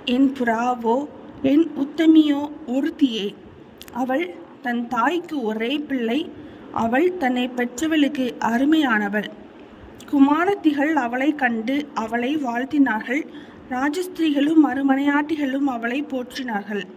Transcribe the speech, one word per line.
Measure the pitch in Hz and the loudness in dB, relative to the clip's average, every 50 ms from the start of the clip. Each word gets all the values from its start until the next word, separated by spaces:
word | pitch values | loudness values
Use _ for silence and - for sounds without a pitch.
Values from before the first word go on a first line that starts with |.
| - | 0
என் | 262 247 254 277 262 | 0 4 4 4 4
புறாவோ, | 262 - 240 233 220 226 240 254 247 240 233 220 233 269 294 - - - - - - - | 4 0 0 0 2 2 0 0 -2 0 2 2 2 2 0 -4 -12 -16 -18 -18 -10 -2
என் | - 269 277 311 330 302 - | 2 4 6 6 4 2 0
உத்தமியோ | - 277 - - - 320 320 320 320 302 294 285 285 294 285 - - - | -4 -4 -4 0 4 6 8 8 8 8 6 2 0 -2 -6 -8 -12 -6
ஒருத்தியே. | - 247 269 277 320 311 - 294 254 226 214 190 208 - - - - - - - - - - - - | -2 -2 0 0 -2 2 2 2 2 2 -2 -4 -4 -6 -8 -18 -20 -20 -20 -20 -20 -20 -20 -20 -12
அவள் | - - 262 240 262 285 349 359 - - - - - - | -6 -6 -2 -2 0 -2 -2 -4 -8 -14 -18 -20 -20 -10
தன் | - 247 240 240 240 233 | -6 -4 -4 -4 -4 -2
தாய்க்கு | - 233 226 277 359 339 349 - 311 285 | 0 0 2 2 0 -2 -4 -4 -6 -2
ஒரே | 233 214 214 220 226 240 285 302 | -2 -2 -2 -2 -2 -2 -2 -4
பிள்ளை. | 294 - 277 254 233 226 233 302 349 - - - - - - - - - | -4 -4 -2 -2 0 0 0 -2 -2 -4 -10 -16 -18 -18 -18 -20 -18 -8
அவள் | - - 226 226 233 269 339 359 359 | -4 -2 -2 2 2 4 2 2 2
தன்னை | - 277 247 254 247 247 247 247 | 0 -2 0 0 0 -2 -2 -2
பெற்றவளுக்கு | 247 247 240 - - 320 311 320 311 285 269 294 254 262 233 - - | -4 -4 -4 -4 -4 -2 0 2 2 2 2 2 -2 -4 -4 -2 -2
அருமையானவள். | - 214 233 240 277 294 311 320 294 254 226 214 208 202 202 214 190 - - - - - - - - - - - - - - - - - | -2 0 2 2 4 4 4 4 4 2 2 2 0 0 -2 -2 -4 -4 -12 -16 -20 -20 -20 -20 -20 -20 -20 -20 -20 -20 -20 -20 -6 0
குமாரத்திகள் | - 277 269 277 294 320 349 392 403 403 302 311 285 285 302 311 330 | 2 2 2 2 2 0 0 0 -2 0 0 0 0 0 -2 0 0
அவளை | 285 240 233 240 254 269 302 294 | -2 -2 -2 -4 -2 -2 -2 -2
கண்டு | - 269 247 233 220 220 233 269 294 294 - - | -2 -2 -2 -2 -2 -4 -4 -4 -4 -4 -6 -6
அவளை | 208 226 220 226 240 240 262 302 | -6 -6 -4 -4 -4 -2 -2 -2
வாழ்த்தினார்கள். | 311 277 240 233 240 262 262 302 294 269 247 214 214 - 240 254 302 - - - - - - - - - - | -2 -4 -4 -4 -4 -4 -2 2 4 4 4 4 -2 -2 -2 -4 -4 -4 -8 -14 -18 -18 -18 -20 -20 -12 -8
ராஜஸ்திரீகளும் | 254 247 269 302 294 370 359 - - - 320 311 277 285 285 302 330 320 294 | -4 -2 -2 -2 -2 -2 -6 -6 -2 0 0 2 4 2 2 6 6 6 6
மறுமனையாட்டிகளும் | 254 247 269 277 269 269 269 285 285 285 294 302 294 330 294 294 262 262 277 285 | 6 2 0 2 2 2 2 2 2 2 2 2 0 -2 -2 -2 -2 0 0 0
அவளை | 277 247 233 226 240 247 294 | -2 -2 -2 -4 -2 -2 -4
போற்றினார்கள். | 294 - 262 254 247 254 - - 262 247 220 202 202 202 214 202 - - - | -4 -4 -4 -6 -6 -6 -8 -8 -6 -4 -4 -4 -4 -4 -6 -6 -6 -8 -14